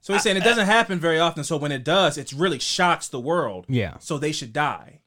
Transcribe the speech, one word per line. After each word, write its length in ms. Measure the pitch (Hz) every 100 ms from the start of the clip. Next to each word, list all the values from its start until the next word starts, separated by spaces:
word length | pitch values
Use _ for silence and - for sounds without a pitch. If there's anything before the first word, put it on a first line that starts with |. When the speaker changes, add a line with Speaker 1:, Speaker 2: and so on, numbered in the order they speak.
Speaker 1:
So 100 | -
he's 80 | 196
Speaker 2:
I, 40 |
Speaker 1:
saying 120 | 220 190
it 60 |
Speaker 2:
I 20 |
Speaker 1:
doesn't 220 | 208 233 196
happen 320 | 220 226 185
very 200 | 165 160
often, 260 | 170 160
so 120 | 139 160
when 160 | 147
it 120 | 135
does, 340 | 127 180 175 143
it 140 | 127
really 260 | 135 185 139
shocks 500 | - - 180 165 -
the 120 | 135
world. 440 | 127 175 131 92 90
Speaker 2:
Yeah. 280 | 127 98 -
Speaker 1:
So 200 | - 151
they 140 | 151
should 200 | 151 123
die. 480 | 147 147 92 - -